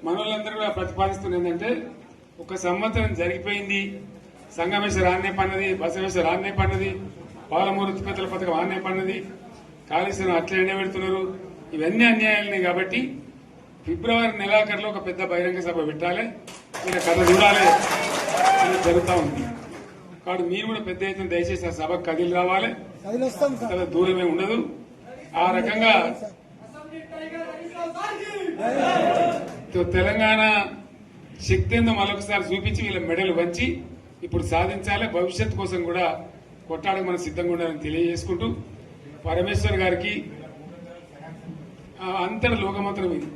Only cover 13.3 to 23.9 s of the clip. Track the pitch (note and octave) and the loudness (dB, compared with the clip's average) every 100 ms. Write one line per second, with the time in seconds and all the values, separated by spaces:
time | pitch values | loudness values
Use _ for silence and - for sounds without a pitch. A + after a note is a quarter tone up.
13.3 | - - - - - - E3+ A3+ A3+ A3+ | -20 -20 -20 -20 -14 -6 -4 2 2 2
14.3 | G#3+ G3 G#3+ G#3+ G3 G#3 G#3 F3+ F3 F3+ | 0 2 4 4 -2 -4 -4 -6 -4 -2
15.3 | F3 F3+ F3+ E3+ E3+ D3+ D3+ F3 F3+ A#3 | 0 0 -2 -2 -2 -2 -2 -2 -2 -4
16.3 | - - - - - F#3 F3+ E3+ E3+ F3 | -8 -16 -18 -14 -8 -2 0 2 6 8
17.3 | F#3+ G#3 - F#4+ G4+ - - - - - | 10 8 8 8 8 4 0 0 -2 0
18.3 | F4 F#4 G4 F#4 F#4 E3+ F3 E3+ F3+ D3 | 4 6 6 6 4 6 4 4 2 2
19.3 | C#3 - - - - - - - - F3 | -2 -4 -6 -12 -16 -16 -20 -20 -12 -4
20.3 | F3+ F3 F#3+ G#3+ A3 F#3 F3+ G3 F#3+ F#3 | -2 0 -2 -2 -4 -4 -4 -4 -4 0
21.3 | F3 F3 F3+ E3+ D#3 D#3 F3 E3 D#3+ F3 | 0 0 0 -2 -4 -2 -2 0 0 2
22.3 | F3+ F3+ F#3+ A3+ A#3 - - G3 A#3+ C4 | 2 4 4 2 -4 -12 -14 -6 -2 -2
23.3 | - C#4+ B3+ A3+ F3+ F3 | 2 0 0 -2 -2 0